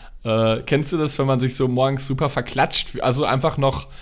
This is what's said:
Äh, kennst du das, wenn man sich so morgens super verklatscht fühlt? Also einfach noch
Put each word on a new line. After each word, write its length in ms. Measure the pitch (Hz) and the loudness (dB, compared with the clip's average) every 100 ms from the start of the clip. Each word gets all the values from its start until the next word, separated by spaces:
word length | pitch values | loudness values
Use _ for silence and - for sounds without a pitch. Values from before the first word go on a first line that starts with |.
| - - | -18 -10
Äh, 380 | 113 110 113 113 | -2 2 2 0
kennst 280 | - 147 143 | 0 0 0
du 40 | 160 | 0
das, 220 | 151 - | 0 0
wenn 80 | 135 | 2
man 140 | 127 | 2
sich 160 | 131 131 | 0 0
so 100 | 127 | 0
morgens 400 | 123 135 135 - | 2 0 0 -2
super 220 | 135 147 | -2 -2
verklatscht 640 | 131 123 - 151 - - | -2 -2 0 0 0 -4
fühlt? 120 | - | -2
Also 220 | 127 127 | 0 2
einfach 340 | 127 131 156 143 | 2 2 0 2
noch 300 | 135 - - - | 0 0 -8 -16